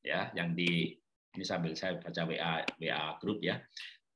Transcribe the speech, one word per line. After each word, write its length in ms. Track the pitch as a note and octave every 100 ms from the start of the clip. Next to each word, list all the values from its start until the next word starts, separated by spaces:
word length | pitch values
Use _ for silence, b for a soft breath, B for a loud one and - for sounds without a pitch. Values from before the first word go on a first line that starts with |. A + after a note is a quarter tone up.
ya, 240 | C2 E2+ - F2+
yang 220 | E2+ E2+
di, 340 | F2 E2+ - - _ _ _ -
ini 80 | F#2+
sambil 260 | F#2 E2+ D#2+
saya 180 | F#2+ E2+
baca 260 | F2 E2+ E2
W 80 | D#2+
A, 300 | E2 D#2+ -
W 160 | - D#2+
A 260 | C#2 D2+ D#2
group 180 | - G#2 E2+
ya. 160 | - - B B B _